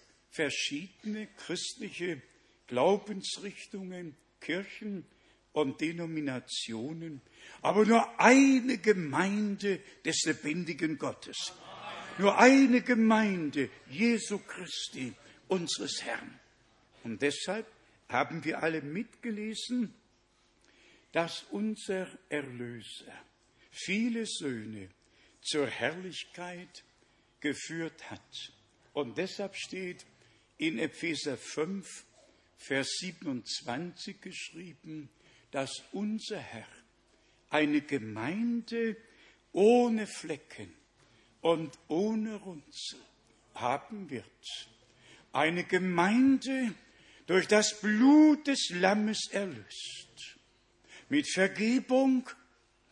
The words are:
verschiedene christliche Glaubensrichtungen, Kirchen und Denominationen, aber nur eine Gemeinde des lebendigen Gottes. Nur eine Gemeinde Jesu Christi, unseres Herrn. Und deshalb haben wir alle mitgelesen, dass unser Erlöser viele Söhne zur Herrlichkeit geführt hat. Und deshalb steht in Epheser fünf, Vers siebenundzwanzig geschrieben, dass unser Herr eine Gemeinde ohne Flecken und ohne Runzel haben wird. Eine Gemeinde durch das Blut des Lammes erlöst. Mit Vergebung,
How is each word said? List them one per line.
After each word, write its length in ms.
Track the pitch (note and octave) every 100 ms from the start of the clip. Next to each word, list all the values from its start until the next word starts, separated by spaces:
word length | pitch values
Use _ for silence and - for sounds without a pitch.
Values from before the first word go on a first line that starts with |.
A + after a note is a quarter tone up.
| _ _ _
verschiedene 960 | - D3 - - C#3+ F#3 - G#3+ G#3+ G#3+ -
christliche 840 | - F3+ - - G#3+ - F3 D3+ - _ _ _ -
Glaubensrichtungen, 1500 | B2 D#3 G3+ - G3+ - - G3+ - - G3+ F#3 F3+ E3+ C#3+ _ _
Kirchen 640 | - E3 G3 - G#3+ G3 D3+ _ _ _ _
und 280 | - C#3 -
Denominationen, 1400 | D3+ E3+ E3 D#3+ C#3+ B2+ - - - A2+ B2+ E3 E3 C#3+ - - - -
aber 240 | - F#3 G#3+
nur 340 | A3+ - -
eine 560 | G#3 C4+ C#4 C4 B3 A#3
Gemeinde 1040 | G#3+ F#3+ D#3 C3+ F#3+ G#3 G#3 G3 G3+ F#3 - -
des 180 | D#3 D#3 D#3+
lebendigen 720 | D3+ D3 E3 E3 D3 D#3+ D3+
Gottes. 560 | C#3 G#2 - - - - - - - - - -
Nur 200 | G3 G3
eine 440 | A#3+ C4+ C4+ B3
Gemeinde 880 | - A#3+ A3 A3 G#3+ F#3 D3+ D3 B2+ - -
Jesu 500 | C3+ A#3 A3+ - G3+
Christi, 760 | - - E3+ - - C3 B2+ - - - -
unseres 540 | F#3+ E3+ - - -
Herrn. 360 | - - - - _ _ _ _ _ _
Und 180 | A#2 A2
deshalb 440 | C#3 C#3 - G#3 A3 - _ _ -
haben 360 | B2 C3 E3
wir 180 | C#3 -
alle 200 | D#3+ D#3+
mitgelesen, 1120 | C#3+ D#3+ B3+ - A#3+ G#3 G#3+ G#3+ - B3 G#3 - _ _ _ _ _ _ _ _ _ _ _
dass 320 | D#3 E3+ - -
unser 560 | G3+ G#3+ G#3+ - F#3+ F3+ - -
Erlöser 880 | D3 C3+ A#2+ A#2+ A#2+ G#2 - - - - _ _ _ _
viele 560 | - - G3+ A#3+ A#3 G#3+
Söhne 640 | - D3 A#2+ G#2+ G#2+ F#2 _ _ _ _ _
zur 240 | - D#3 C3
Herrlichkeit 1200 | G#2+ A#2+ E3 F#3 C#3+ - - F3 F3+ F3+ - - _ _ _ _ _
geführt 680 | D3 C#3 - E3 E3 - -
hat. 420 | G#2 _ - - - _ _ _
Und 240 | - C3 A2
deshalb 380 | F#3 - G3 -
steht 480 | - F#3 F#3 F3 - _ _ _ _ -
in 220 | D#3+ D#3+
Epheser 580 | D#3+ - E3+ D3 D3 B2+
fünf, 680 | - - D#3+ G3 - - - _ _ _ _ _
Vers 400 | - C3+ C3 -
siebenundzwanzig 1200 | F#3 E3 E3 B2+ - - - C#3+ F3 - - F#3+
geschrieben, 880 | F#3+ E3+ - D#3+ F3+ C#3+ D#3+ D#3 C#3+ _ _ _ _
dass 180 | C#3 C3+ - -
unser 480 | F#3+ G#3 A3 - G3+
Herr 260 | B2+ A2+ - - _ _ _ _ _ _ _
eine 320 | D3+ D3+ D3
Gemeinde 1160 | D3 C#3+ A2 G#2+ A#2+ G3 A#3 A#3+ A3+ A#3 A3+ G#3 - _ - _ _
ohne 560 | - G#3 B3 A#3+ A3 G#3
Flecken 640 | - E3 D3 - - G2 - _ _ _ _ _ _
und 380 | D#3+ E3 D#3+ - -
ohne 480 | D#3 G#3+ A3 G#3+
Runzel 640 | G#3+ F#3+ D#3+ - - - - - _ _ _ _
haben 560 | - B2 C#3 - G#3+ F3+
wird. 580 | B2+ - _ - - - _ _ _ - - _
Eine 300 | C3 D#3 F3
Gemeinde 1120 | E3+ F#3 F#3 F3 F3+ A3+ C4+ C4+ B3 C4 A#3+ E3+ - _ - - -
durch 200 | F3+ F3
das 340 | G#3 G#3 -
Blut 680 | G#3 G#3+ C4 D4+ D#4 D4 D4
des 220 | C4+ -
Lammes 580 | F3 F#3 G#3 G#3+ G#3+ -
erlöst. 1080 | G3+ G3 B2 G2 - - - - - - - _ _ _ _ _ - -
Mit 200 | C#3+ C#3
Vergebung, 1000 | - F#3+ F#3+ A3 B3+ - B3+ C4+ C4 - - _ _ _ _ _